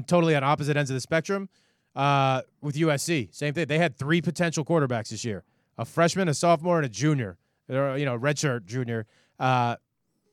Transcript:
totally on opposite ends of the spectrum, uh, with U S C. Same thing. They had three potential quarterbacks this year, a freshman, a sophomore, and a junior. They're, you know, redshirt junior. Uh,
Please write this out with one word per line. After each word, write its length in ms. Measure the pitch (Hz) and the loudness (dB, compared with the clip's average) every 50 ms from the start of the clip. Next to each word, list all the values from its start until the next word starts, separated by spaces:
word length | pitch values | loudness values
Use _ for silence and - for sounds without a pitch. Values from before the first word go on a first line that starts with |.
| 131 | -2
totally 300 | - 175 175 165 165 156 | 2 2 4 4 4 2
on 100 | 143 131 | 2 2
opposite 320 | 139 151 151 147 143 147 147 | 2 0 0 0 -2 0 0
ends 120 | 147 127 | 0 -2
of 40 | 131 | -2
the 80 | 127 | -6
spectrum, 480 | - - 165 165 - - 196 196 196 190 _ _ _ _ _ _ _ _ - | -4 -2 -2 -2 0 0 -4 -4 -4 -8 _ _ _ _ _ _ _ _ -6
uh, 500 | - 139 143 143 139 135 135 135 131 - _ _ _ | -2 0 2 4 4 4 2 2 0 -4 _ _ _
with 160 | - 147 131 147 | -8 -6 -2 0
U 120 | 165 160 | 2 2
S 120 | 147 135 - | 2 0 0
C. 240 | 165 170 147 107 - - | -2 -2 -2 -2 -4 -8
Same 200 | - 143 147 139 | -6 -4 -4 -2
thing. 120 | 165 165 131 | -2 -2 0
They 120 | 147 160 | 2 2
had 180 | 175 160 123 - | 0 0 -2 -4
three 240 | 135 143 170 175 | -2 2 2 2
potential 420 | - 175 156 - 175 170 - 165 151 | 2 0 -2 -2 -2 -2 -2 -4 -2
quarterbacks 460 | - 170 165 143 123 123 113 107 - | 0 0 2 2 0 -2 -4 -4 -6
this 160 | 113 104 - | -10 -8 -6
year, 180 | 120 104 90 - _ _ _ _ _ _ - | -6 -6 -8 -10 _ _ _ _ _ _ -10
a 60 | 113 | -10
freshman, 460 | - - 156 170 165 - 185 190 165 | -6 0 2 2 2 2 0 0 0
a 40 | 139 | 0
sophomore, 440 | - - 170 170 151 156 180 175 165 | 2 4 4 4 4 2 0 0 2
and 80 | 147 | 0
a 40 | 131 | -2
junior. 480 | 104 95 135 156 151 135 117 95 90 _ _ _ _ _ _ - | -4 -2 0 0 0 0 -2 -6 -8 _ _ _ _ _ _ -6
They're, 300 | 131 131 139 139 131 139 | -4 -2 -2 -2 -2 -2
you 80 | 147 | -2
know, 120 | 139 120 117 | -2 -4 -2
redshirt 480 | 120 147 151 - 151 147 123 120 95 | 0 -2 0 0 0 -2 -2 -2 -6
junior. 420 | 87 113 131 127 117 117 113 110 _ _ _ _ _ _ - | -6 -6 -6 -4 -2 -4 -4 -6 _ _ _ _ _ _ -2
Uh, 380 | 135 127 131 127 120 120 117 - _ _ _ _ _ _ _ _ _ _ | 0 2 2 4 2 0 -2 -6 _ _ _ _ _ _ _ _ _ _